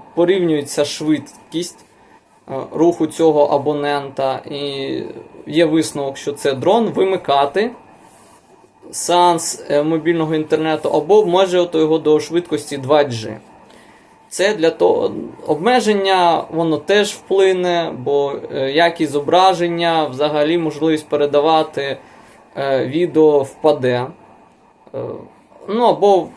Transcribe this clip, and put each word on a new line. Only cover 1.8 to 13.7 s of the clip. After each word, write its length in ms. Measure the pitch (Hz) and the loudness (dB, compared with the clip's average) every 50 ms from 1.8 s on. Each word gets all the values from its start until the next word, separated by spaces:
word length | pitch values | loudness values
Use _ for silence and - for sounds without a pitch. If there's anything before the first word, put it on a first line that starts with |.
| - _ _ _ _ _ _ _ _ _ _ _ _ - | -20 _ _ _ _ _ _ _ _ _ _ _ _ -12
е, 40 | 135 131 - - | -10 -10 -10 -8
руху 360 | - 151 160 170 - - 160 | -2 2 2 2 2 0 -4
цього 360 | - - - 165 160 151 151 143 | -4 0 2 2 2 4 4 2
абонента, 960 | - - 143 127 147 147 147 143 147 143 143 139 139 135 - 135 135 131 - - - | 2 2 0 0 -2 -4 -2 -2 -2 -2 -4 -4 -6 -6 -4 -4 -4 -4 -6 -8 -12
і 520 | 147 143 143 143 139 139 135 135 131 123 - - - - - - - - - | -10 -8 -8 -8 -6 -6 -6 -6 -6 -8 -8 -10 -12 -16 -18 -20 -20 -20 -14
є 180 | - 147 160 170 | -2 2 2 2
висновок, 520 | 151 156 160 156 - - 147 139 135 135 | 4 2 0 0 -2 -4 -6 -6 -6 -8
що 140 | - - 156 | -8 -8 -8
це 220 | 143 - - 147 131 | -8 -2 -2 -2 -2
дрон, 320 | 127 - 170 208 233 226 | 0 0 2 2 2 2
вимикати 880 | 190 135 180 190 190 190 180 - - 139 139 143 143 - 190 220 247 247 - - - - _ - - - - - _ - _ _ _ - _ - _ _ _ - - | 0 0 -2 0 0 -2 -4 -2 0 2 2 2 0 0 -2 -2 -2 -6 -12 -20 -20 -20 _ -20 -20 -20 -20 -20 _ -20 _ _ _ -20 _ -20 _ _ _ -20 -14
сеанс, 760 | - - - - 175 175 175 175 170 160 - - - - - - | -10 -8 -2 0 2 4 4 4 2 0 -2 -6 -8 -10 -6 -2
е, 140 | - 147 147 | -2 0 0
мобільного 520 | 156 165 160 151 170 170 165 160 156 160 | 0 -2 0 0 0 0 0 -2 -2 -2
інтернету 540 | 156 156 151 156 156 160 160 156 151 - 151 | -4 0 -2 -2 0 0 -2 -2 -2 -2 0
або 280 | - 151 143 160 202 | 0 0 2 4 4
обмежувати 600 | 214 208 175 170 185 196 180 180 180 175 175 165 | 4 4 4 2 2 2 4 2 0 0 2 2
його 200 | 160 156 156 160 | 0 2 2 2
до 220 | 160 139 151 151 151 | 0 2 2 2 2
швидкості 580 | 151 - 160 175 175 - 156 143 - - 143 | 2 -2 -4 -4 -2 -2 -6 -6 -6 -8 -10
два 260 | 135 131 127 151 147 143 | -8 0 2 2 2 2
G. 340 | 135 120 110 110 107 107 - - - - - - - | 2 -2 -8 -8 -10 -12 -14 -18 -20 -20 -20 -20 -20